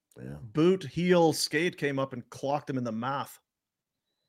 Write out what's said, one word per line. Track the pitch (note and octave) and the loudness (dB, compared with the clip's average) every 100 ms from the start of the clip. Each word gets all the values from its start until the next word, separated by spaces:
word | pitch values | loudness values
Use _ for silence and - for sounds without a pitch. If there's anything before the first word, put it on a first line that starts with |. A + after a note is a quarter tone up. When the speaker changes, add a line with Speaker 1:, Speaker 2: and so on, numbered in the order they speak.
| _ - | _ -16
Speaker 1:
Yeah. | B2+ D3 B2 | -14 -14 -6
Speaker 2:
Boot, | D3 E3+ F#3 | 2 4 4
heel, | C3+ D#3+ F3+ F3+ E3 | -2 -2 4 6 6
skate | C#3+ - D3+ F3 - | 2 -2 0 -2 -2
came | C#3+ C#3 | -2 -2
up | C3+ | -4
and | B2+ - | -6 -14
clocked | - C#3 C#3+ - | -8 -4 -4 -2
him | C3 | -4
in | |
the | A#2+ | -4
mouth. | A2 A#2+ C#3 A2+ - _ _ _ _ _ _ _ _ | -4 -4 -6 -8 -14 _ _ _ _ _ _ _ _